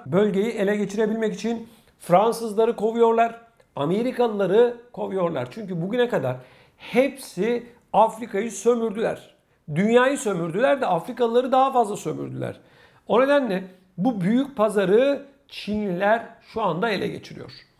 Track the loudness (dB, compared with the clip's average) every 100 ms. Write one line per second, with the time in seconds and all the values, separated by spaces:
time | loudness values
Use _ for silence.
0 | -2 2 2 2 -2 -2 -2 0 -2 -2
1 | -2 0 -4 -4 -6 -6 -10 -20 _ _
2 | 2 4 4 0 -4 0 0 0 -2 2
3 | 2 4 0 -4 -20 _ _ -6 -2 0
4 | -2 0 -2 0 2 4 2 0 -14 -10
5 | -8 -4 -4 -4 -8 -10 -10 -6 -4 -2
6 | 0 -2 -4 -6 -12 -20 _ _ -4 0
7 | 0 -2 -12 -4 -2 -2 -6 -18 _ 2
8 | 2 2 -6 -4 -4 -2 0 2 0 -2
9 | -4 -4 -10 _ _ _ -6 0 4 4
10 | 4 2 -2 -2 -2 0 2 2 0 -2
11 | -4 -2 0 2 4 4 4 4 0 -2
12 | -6 -6 -8 -8 -8 -10 _ _ _ _
13 | 0 2 4 4 2 -2 -6 -14 _ -4
14 | -2 0 2 2 0 0 0 2 4 4
15 | 4 0 -6 _ _ -14 -6 -4 -4 -2
16 | 2 0 -2 -16 -12 -4 -2 -2 -2 -2
17 | -4 -8 -14 -16 -18 -20 -20 _